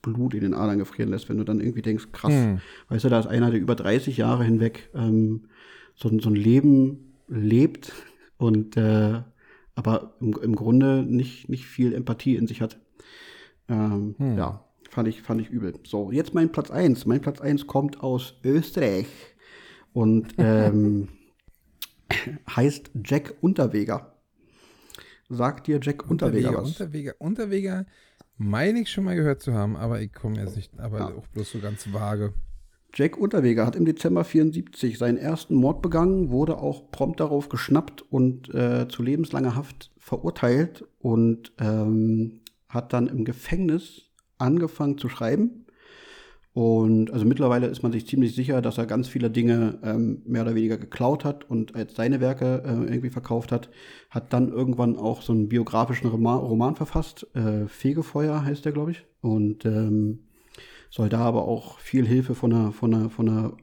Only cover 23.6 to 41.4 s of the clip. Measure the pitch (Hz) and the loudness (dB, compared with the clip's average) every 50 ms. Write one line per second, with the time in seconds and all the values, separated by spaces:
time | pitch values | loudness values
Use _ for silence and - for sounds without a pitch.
23.6 | 131 113 107 104 101 107 101 - - - _ _ _ _ _ _ _ _ _ _ | 0 0 0 -2 -2 -2 -4 -6 -8 -12 _ _ _ _ _ _ _ _ _ _
24.6 | _ _ _ _ _ - - - - - - _ _ - 123 120 120 135 139 - | _ _ _ _ _ -20 -20 -20 -20 -20 -20 _ _ -10 -4 -2 -2 -2 -2 -4
25.6 | - 156 147 139 131 147 143 - - - 165 147 143 117 110 - 123 123 - - | -2 -2 -2 0 0 -2 -4 -4 -4 -4 -2 0 0 0 2 2 2 2 0 -2
26.6 | 113 147 165 - 190 156 147 151 139 135 - - 147 175 220 254 214 202 196 196 | -2 -4 -6 -6 -8 -8 -8 -8 -10 -10 -12 -8 -6 -6 -4 -4 -4 -4 -2 -2
27.6 | 196 190 185 190 190 - _ _ _ _ _ _ - _ _ - 107 101 101 120 | -2 -4 -4 -6 -8 -10 _ _ _ _ _ _ -20 _ _ -4 -2 -2 0 2
28.6 | 160 208 226 240 208 - - 196 196 185 180 170 151 147 135 - - 139 117 104 | 2 2 0 0 -2 -2 -4 -4 -2 0 0 2 2 2 0 0 -2 -2 0 0
29.6 | 101 107 104 73 113 117 117 104 107 104 - - - 110 107 104 98 92 107 101 | 0 -2 -2 -4 -4 -4 -4 -4 -6 -8 -10 -8 -6 -6 -4 -4 -6 -6 -8 -10
30.6 | - - - - 117 110 107 101 95 95 - - - - - 107 101 - - 110 | -12 -12 -14 -12 -10 -8 -6 -6 -6 -8 -10 -12 -16 -10 -10 -10 -8 -8 -10 -10
31.6 | 101 104 104 - - 101 98 104 104 104 107 104 104 104 - - - - - - | -8 -8 -8 -8 -8 -8 -6 -4 -4 -4 -2 -2 -4 -4 -4 -6 -6 -6 -10 -16
32.6 | - - _ _ _ _ - - 143 165 - - 202 208 233 170 127 120 113 113 | -18 -20 _ _ _ _ -2 0 0 0 0 -2 -2 0 2 4 4 4 4 4
33.6 | 110 120 - - 165 160 151 - - - 90 170 170 - - 160 156 160 160 170 | 2 2 2 2 2 2 2 0 0 0 2 2 0 2 4 4 4 4 2 -2
34.6 | - - - - 131 117 107 - 120 120 123 - 135 151 160 156 - - 156 127 | -6 -8 -6 -4 -4 -4 -2 0 0 0 0 0 -2 -4 -4 -4 -2 2 4 4
35.6 | 127 143 139 - - 170 165 165 170 185 190 190 175 127 123 131 156 160 156 - | 4 4 2 0 -2 0 2 2 4 4 2 2 0 0 2 0 0 0 -2 -2
36.6 | 139 147 143 - - _ - - 139 - 160 - 156 147 143 143 143 - 131 120 | -4 -6 -6 -6 -12 _ -6 -4 -4 -2 -2 -2 -2 0 0 -2 -2 -4 -6 -6
37.6 | - - 135 160 - - - - - _ 139 131 127 127 127 127 127 - - 123 | 0 2 2 2 2 -2 -10 -20 -10 _ 0 2 2 2 2 -2 -8 -6 -2 0
38.6 | 123 120 120 123 120 123 - - 120 127 143 160 160 - 143 135 131 123 113 139 | 0 2 2 0 -2 -4 -4 -4 -2 0 0 0 -2 -2 -2 -2 -2 0 -2 -4
39.6 | 139 - - - - - _ _ _ - - - - 85 - - 127 120 123 143 | -6 -8 -14 -20 -20 -20 _ _ _ -8 -8 -4 -4 -6 -4 0 2 2 4 2
40.6 | 170 165 - - - - _ _ - 120 117 117 113 113 113 117 | 2 0 -4 -12 -20 -20 _ _ -2 2 4 4 4 4 2 0